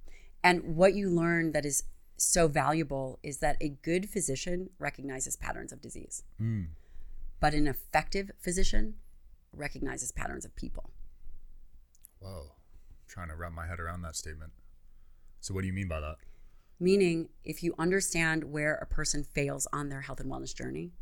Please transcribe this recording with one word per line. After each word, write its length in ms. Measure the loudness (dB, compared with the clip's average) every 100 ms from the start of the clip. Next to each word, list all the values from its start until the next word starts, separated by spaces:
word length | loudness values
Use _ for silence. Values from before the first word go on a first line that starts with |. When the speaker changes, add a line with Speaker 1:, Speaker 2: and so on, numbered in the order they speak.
| -12 -14 -18 2
Speaker 1:
And 320 | 4 4 0 6
what 180 | 6
you 160 | 6 2
learn 440 | 4 4 4 2
that 120 | 0 0
is 180 | -2 -2 -8 -16 -2
so 300 | 2 6 6
valuable 720 | 6 4 2 0 -2 -4 -6
is 140 | -10 0
that 160 | 2 4
a 80 | 2
good 400 | -2 0 0 0
physician 600 | -2 -2 -2 -2 -2 -4 -6
recognizes 580 | -6 -4 -6 -4 -4 -4
patterns 340 | -4 -4 -8
of 100 | -12
disease. 420 | -12 -12 -10 -12 -12 -2
Speaker 2:
Mm. 260 | 0 0 -4 -10 -12 -10 -8 -6 -8 0
Speaker 1:
But 140 | 2
an 140 | 6 4
effective 640 | 2 0 0 2 -2 -2 -6
physician 560 | -2 6 8 8 6 0 -12 -20 -20 -20 _
recognizes 580 | -8 -8 -4 -4 -4 -6
patterns 320 | -4 -6 -6 -10
of 100 | -8
people. 360 | -6 -6 -8 -10 -12 -10 -10 -10 -12 -16 -16 -20 -20 -20 -20 -16
Speaker 2:
Whoa. 220 | -12 -12 -14
I'm 560 | -18 -20 -20 -20 -20 -16
trying 220 | -10 -8
to 60 | -8
wrap 160 | -8
my 140 | -6 -6
head 120 | -6
around 220 | -6 -6
that 140 | -8 -8
statement. 360 | -10 -10 -14 -16 -20 -20 -20 -20 -20 -20 -20 -14
So 120 | -6
what 80 | -2
do 60 | -2
you 60 |
mean 140 | -2 -2
by 120 | -2
that? 160 | -4 -8 -14 -18 -20 -20 -20 0
Speaker 1:
Meaning, 500 | 4 6 6 4 -2 -10
if 200 | -10 -2
you 100 | -2 2
understand 680 | 2 4 2 2 2 2 -2
where 300 | 0 0 0
a 100 | 0
person 380 | 0 2 0
fails 440 | 0 0 0 0 -2
on 180 | -2 -2
their 120 | -4
health 180 | -6 -6
and 100 | -4
wellness 220 | -4 -6 -6
journey, 360 | -6 -4 -6 -8